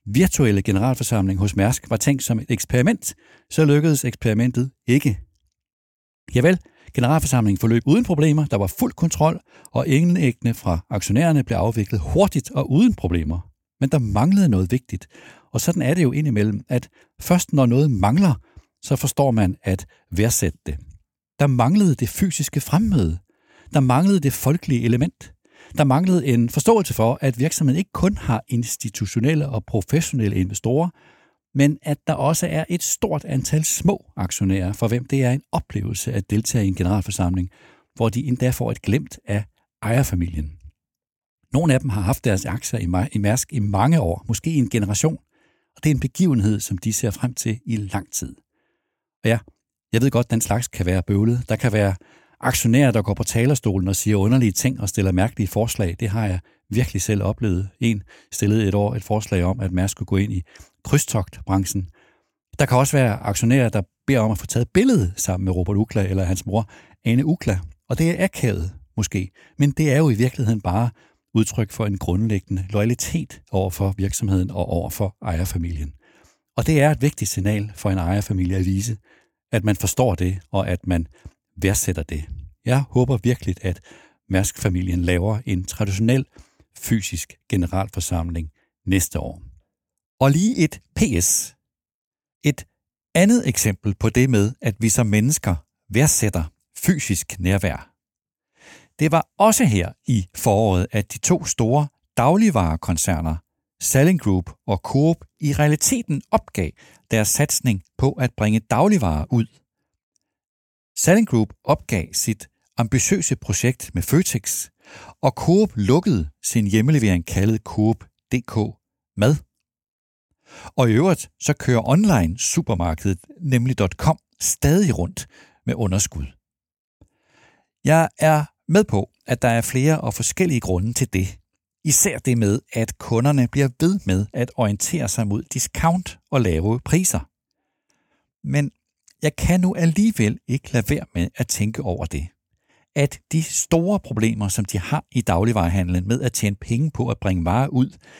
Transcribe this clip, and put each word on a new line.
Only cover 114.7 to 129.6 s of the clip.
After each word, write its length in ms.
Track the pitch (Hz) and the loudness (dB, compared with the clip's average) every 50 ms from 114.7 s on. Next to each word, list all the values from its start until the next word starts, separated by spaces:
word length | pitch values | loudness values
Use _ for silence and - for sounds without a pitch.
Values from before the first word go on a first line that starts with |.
| _ _ _ - - - - - - _ | _ _ _ -20 -20 -20 -20 -20 -8 _
og 100 | - 135 | -2 -2
Coop 400 | - - - - 170 196 214 - - | -2 0 0 2 4 4 4 2 0
lukkede 540 | 117 104 95 127 165 180 220 151 98 80 71 - _ - | 0 2 2 2 2 2 2 0 0 -2 -4 -8 _ -8
sin 240 | - - 123 107 101 | -4 -2 0 0 2
hjemmelevering 580 | 95 110 110 139 156 143 113 104 92 87 85 | 2 2 4 4 2 4 4 2 2 2 0
kaldet 360 | - - - 98 107 110 110 | -2 -2 0 2 2 0 -2
Coop 420 | - - - - 107 110 113 - - - _ _ _ _ | -4 -6 -2 0 2 2 0 -2 -6 -16 _ _ _ _
D 40 | - 127 117 - | -6 -6 -4 -4
K 100 | - 113 104 113 - - _ _ _ _ _ _ _ - | -4 -4 -4 -4 -6 -12 _ _ _ _ _ _ _ 0
Mad. 180 | 101 120 151 143 - _ _ _ _ _ _ _ _ _ _ _ _ _ _ _ _ _ _ _ _ _ - - - - - | 2 2 2 0 -2 _ _ _ _ _ _ _ _ _ _ _ _ _ _ _ _ _ _ _ _ _ -20 -20 -20 -6 0
Og 140 | - 131 117 | 2 4 4
i 40 | 110 | 4
øvrigt 360 | 117 156 190 175 - - - _ _ | 4 4 2 2 0 -4 -8 _ _
så 140 | - - 147 | -2 -2 -2
kører 360 | - - - 127 117 - - | -2 0 0 2 2 2 2
online 500 | 131 170 214 208 175 117 87 80 85 117 | 2 4 4 4 4 4 2 0 -2 -4
supermarkedet, 800 | - - - 165 - - 113 90 85 82 80 - - 101 95 - - - 294 226 | -6 -4 -2 -2 -2 -2 -2 -2 -2 -2 -2 -2 -2 -4 -4 -4 -6 -14 -16 -8
nemlig 380 | 180 143 131 123 120 127 127 - | -4 0 0 2 2 0 0 0
dot 140 | 104 92 - | 0 -2 -2
com, 240 | - - 165 156 - _ _ _ - | -2 0 0 0 -2 _ _ _ -6
stadig 580 | - - - - - 139 151 185 214 160 117 - | -6 -4 -4 0 2 2 4 4 4 2 0 0
rundt 300 | 87 87 - - - - _ - - _ _ _ _ | -4 -6 -6 -10 -16 -16 _ -20 -20 _ _ _ _
med 100 | - - | -6 -4
underskud. 500 | - 113 95 92 101 - - - 78 69 67 - _ _ _ _ _ _ _ _ _ _ _ _ _ _ _ _ _ _ _ _ _ _ _ _ _ _ _ _ _ - | -2 -2 -2 0 -2 -2 -4 -6 -8 -10 -10 -12 _ _ _ _ _ _ _ _ _ _ _ _ _ _ _ _ _ _ _ _ _ _ _ _ _ _ _ _ _ 0
Jeg 260 | 135 156 165 165 - - - | 2 4 4 4 2 0 0
er 260 | - 156 156 151 147 - _ _ _ - | 2 4 4 2 0 -2 _ _ _ 2
med 120 | 156 196 214 | 2 2 4
på, 260 | - - 101 - - _ _ _ - | 2 0 -2 -2 -4 _ _ _ -6
at 140 | 123 120 | -4 0
der 60 | - 123 | 2 2
er 140 | 117 117 | 2 2